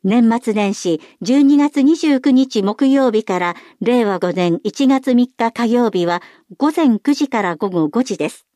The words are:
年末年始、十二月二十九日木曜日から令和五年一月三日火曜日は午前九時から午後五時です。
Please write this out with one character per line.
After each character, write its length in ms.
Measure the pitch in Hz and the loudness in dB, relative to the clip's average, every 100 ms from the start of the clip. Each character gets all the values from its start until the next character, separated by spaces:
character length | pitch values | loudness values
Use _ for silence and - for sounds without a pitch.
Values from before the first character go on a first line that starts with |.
年 260 | 190 233 226 233 | 0 2 2 2
末 120 | 233 | -2
年 220 | 214 202 - | -2 -2 -4
始、 260 | 180 160 - _ | -4 -4 -6 _
十 200 | 185 269 | 0 2
二 160 | 277 285 | 4 4
月 240 | 285 285 | 2 2
二 140 | 269 330 | 2 2
十 240 | 320 269 | 0 0
九 120 | 285 | 2
日 300 | 254 269 220 | 2 2 -2
木 260 | 196 208 269 | -2 0 0
曜 240 | 277 262 | 2 2
日 120 | 214 | 0
か 160 | 214 185 | -2 -4
ら 160 | 175 170 - _ | -4 -6 -16 _
令 240 | 196 247 214 | -2 0 0
和 140 | 185 | -2
五 140 | 180 | -4
年 260 | 175 175 170 | -2 -2 -2
一 220 | 208 - 269 | -6 -2 0
月 300 | 269 269 247 | 0 2 0
三 140 | 247 | 0
日 220 | - 226 | -2 -6
火 140 | 226 240 | -2 -2
曜 240 | 240 233 | 0 0
日 160 | 190 170 | 0 -2
は 160 | 175 - _ _ 185 | -4 -8 _ _ -4
午 140 | 294 320 | -2 2
前 240 | 302 214 | 0 2
九 160 | - 285 | 0 -2
時 120 | 285 | -2
か 140 | 233 | -2
ら 140 | 190 160 | -4 -4
午 160 | 202 | -4
後 160 | 180 156 | -2 -2
五 160 | 226 | -2
時 160 | 254 190 | -4 -4
で 100 | 147 | -6
す。 160 | - _ | -8 _